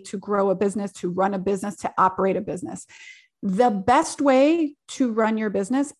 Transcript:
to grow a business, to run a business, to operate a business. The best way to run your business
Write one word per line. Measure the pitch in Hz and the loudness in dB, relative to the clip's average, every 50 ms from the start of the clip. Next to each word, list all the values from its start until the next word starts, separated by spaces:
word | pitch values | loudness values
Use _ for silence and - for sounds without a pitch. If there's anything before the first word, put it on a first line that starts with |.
| 190 | -4
to | - - | -8 -10
grow | 190 - 202 208 196 196 196 | -10 -4 -2 0 2 2 2
a | 185 | 2
business, | 190 214 202 190 214 202 196 - | 2 0 0 0 -2 -6 -6 -8
to | - - 180 | -6 -6 -4
run | 175 185 190 202 202 | 0 0 0 0 0
a | 190 | -2
business, | 185 196 202 185 208 208 202 - | -2 -2 -2 -2 -4 -8 -8 -8
to | - 190 - - | -8 -6 0 2
operate | 185 185 185 - 196 190 180 | 2 2 2 2 0 0 0
a | 185 | -2
business. | 196 190 190 180 - - 185 - - - - - - - - - _ _ _ _ - | -4 -6 -8 -8 -8 -10 -12 -12 -14 -20 -20 -20 -20 -20 -20 -20 _ _ _ _ -4
The | 196 185 202 247 247 | -2 2 2 2 2
best | 208 190 190 240 247 302 320 - - - | 2 0 0 2 2 2 2 0 -4 0
way | 277 285 254 262 277 302 339 339 311 285 - _ _ | 2 4 4 6 4 4 4 2 0 -4 -6 _ _
to | - - - 262 240 | -16 -4 -2 -2 0
run | 214 226 226 220 226 | 2 0 0 0 0
your | 220 220 208 | 0 -2 -2
business | 190 196 196 - 254 277 277 277 - | -2 -2 -2 0 0 -2 -2 -2 -2